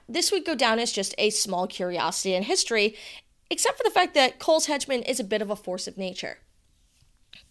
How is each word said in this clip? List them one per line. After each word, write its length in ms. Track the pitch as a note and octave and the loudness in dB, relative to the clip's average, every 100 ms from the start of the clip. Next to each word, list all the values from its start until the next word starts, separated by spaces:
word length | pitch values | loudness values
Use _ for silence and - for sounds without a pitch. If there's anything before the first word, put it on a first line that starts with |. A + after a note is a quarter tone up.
| - | -6
this 220 | C4+ D#4 | -2 0
would 140 | F#4+ | 0
go 100 | D4+ | 0
down 240 | C4+ A#3+ A3+ | 2 4 4
as 140 | A#3 | 0
just 220 | - G3 - | -2 -4 0
a 120 | G#3+ | 2
small 360 | G#3 G#3 F3+ F#3+ | 2 -2 -2 -4
curiosity 680 | - F3+ F3 D3+ - F#3+ | -4 -4 0 -2 -2 0
in 100 | F#3 | 0
history, 520 | G#3+ F#4 - A3 G#3 - - - - _ - | 0 0 0 2 2 0 -16 -20 -20 _ -6
except 260 | F4 B4 C#5 | 0 0 2
for 60 | |
the 80 | A#4+ | 2
fact 240 | G4+ F4+ | 2 2
that 240 | D#4 B3+ - | 4 4 2
Cole's 300 | - D#4+ D#4+ | 2 2 2
Hedgeman 400 | C#4+ - B3+ - | -2 -2 -2 -2
is 100 | C4 | -4
a 60 | |
bit 180 | G3 G#3+ | 0 -2
of 80 | G#3 | -2
a 60 | G3+ | -6
force 320 | - F3+ - | -6 -6 -8
of 100 | F#3+ | -8
nature. 400 | F#3 F3 - - _ _ _ _ _ _ _ _ _ - _ | -8 -8 -10 -12 _ _ _ _ _ _ _ _ _ -20 _